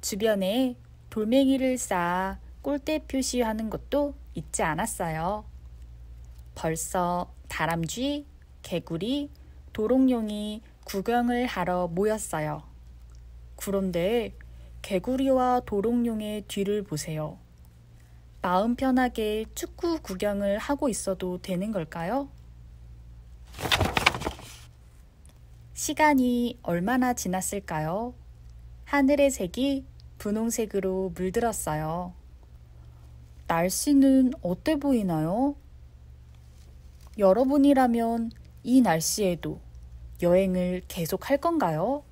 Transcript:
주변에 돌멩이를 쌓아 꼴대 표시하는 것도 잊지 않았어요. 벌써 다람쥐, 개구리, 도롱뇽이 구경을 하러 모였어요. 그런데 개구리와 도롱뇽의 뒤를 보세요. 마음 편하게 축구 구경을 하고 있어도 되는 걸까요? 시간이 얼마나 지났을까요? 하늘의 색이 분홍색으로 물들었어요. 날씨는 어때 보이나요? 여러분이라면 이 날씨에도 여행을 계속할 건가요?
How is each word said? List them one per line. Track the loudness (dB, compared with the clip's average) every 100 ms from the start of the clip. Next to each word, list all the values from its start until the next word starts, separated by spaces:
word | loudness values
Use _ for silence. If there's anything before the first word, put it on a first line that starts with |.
주변에 | -6 0 2 2 2 2 0 -2 -16 -20 -10
돌멩이를 | -4 2 4 6 4 2 0
쌓아 | -2 0 2 0 -2 -6 -14 -12
꼴대 | -4 -4 -2 -4 -2
표시하는 | -4 -2 0 0 -2 -4
것도 | -8 -2 0 0 -4 -14
잊지 | -12 -8 -2
않았어요. | 0 0 -2 -2 -4 -2 -2 -4 -8 -18 -18 -18 -18 -18 -18 -18 -18 -18 -18
벌써 | -6 -4 -4 -4 -2 0 0 -4 -10 -12
다람쥐, | -4 -2 0 -2 -4 -4 -4 -8 -20 -20 -20
개구리, | -8 -8 -4 -6 -2 -4 -4 -12 -20 -20 -14
도롱뇽이 | -4 2 4 4 2 -2 -6 -6 -8 -12 -20
구경을 | -8 -6 0 2 2 0 0
하러 | -2 0 0 0
모였어요. | 0 0 0 -4 -4 -4 -6 -10 -20 -20 -20 -20 -20 -20 -20 -20 -12
그런데 | -2 0 0 0 2 0 -2 -10 -18 -18 -18 -18
개구리와 | -4 -2 0 0 4 4 4 2
도롱뇽의 | 0 0 2 2 0 -2 -4 -6 -6
뒤를 | -4 0 0
보세요. | -2 -6 -4 -4 -6 -8 -20 -20 -20 -20 -20 -20 -20 -20 -20 -6
마음 | 0 2 2 2
편하게 | 2 4 2 0 -2 -2 -4
축구 | -8 -10 -4 -2 -2
구경을 | -4 -2 -2 0 0 -2
하고 | -2 -2 0
있어도 | -2 -4 -4 -4 -6
되는 | -4 -4 -2
걸까요? | -4 -6 -6 -4 -4 -4 -12 -20 -20 -20 -20 -20 -20 -20 -20 -20 -20 -18 -8 -2 0 0 2 0 0 -8 -8 -16 -18 -20 -20 -20 -20 -20 -20 -20 -20 -20 -20 -18
시간이 | -10 -6 4 6 6 4 2 0 -4
얼마나 | -2 0 2 2 2
지났을까요? | 0 -2 -2 -2 -6 -4 -4 -2 -4 -6 -10 -20 -20 -20 -20 -20 -20
하늘의 | -2 2 4 6 4
색이 | 2 -6 -2 -2 -2 -6 -20 -20 -10
분홍색으로 | -4 -2 -2 -2 -2 -2 -2 -2 -4
물들었어요. | -4 -2 0 -2 -2 -4 -4 -2 -4 -8 -12 -20 -20 -20 -20 -20 -20 -20 -20 -20 -20 -20 -20 -2
날씨는 | 0 2 0 4 6 8 8 4 2
어때 | -4 -2 0 0
보이나요? | 2 2 2 0 0 0 0 -2 -12 -20 -20 -20 -20 -20 -20 -20 -20 -20 -20 -20 -20 -20 -18 4
여러분이라면 | 6 6 6 6 6 6 4 2 0 -2 -4 -8 -20 -14
이 | 4 6
날씨에도 | 6 4 0 0 0 0 -4 -10 -14 -20 -18 -18 -18 0
여행을 | 4 6 4 0 0 -4 -6
계속할 | -6 -4 -4 0 0
건가요? | 2 2 0 0 -2 -4 -6